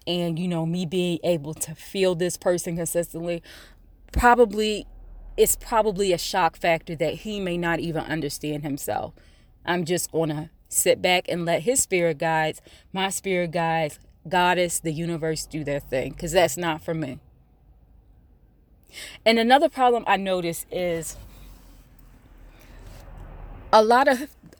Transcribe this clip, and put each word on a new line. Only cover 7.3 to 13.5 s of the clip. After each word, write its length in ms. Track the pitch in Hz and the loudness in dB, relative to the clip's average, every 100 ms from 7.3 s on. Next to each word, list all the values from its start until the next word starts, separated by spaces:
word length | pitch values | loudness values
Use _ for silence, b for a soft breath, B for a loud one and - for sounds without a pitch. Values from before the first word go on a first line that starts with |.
| 202 | -6
may 180 | 185 175 | -4 -2
not 220 | 175 165 | -2 -2
even 240 | 165 151 | -2 -4
understand 600 | - 156 147 - 151 147 | -4 -4 -4 -6 -6 -6
himself. 500 | 151 143 - 101 - b b b b _ 170 | -6 -6 -4 -6 -6 b b b b _ -4
I'm 200 | 175 160 | -2 -2
just 260 | 175 - | -2 -2
gonna 380 | 156 156 151 156 _ _ | -2 -2 -4 -10 _ _
sit 320 | - 180 202 | 0 2 2
back 240 | 180 180 - | 2 2 0
and 160 | 175 170 | -2 0
let 160 | 165 | 0
his 200 | 180 262 | 2 0
spirit 360 | - 185 170 147 | 0 2 2 0
guides, 440 | 165 160 156 - b b b | 0 2 0 -4 b b b
my 180 | 190 196 | -4 -4
spirit 420 | - 196 180 175 | -4 -2 -2 -2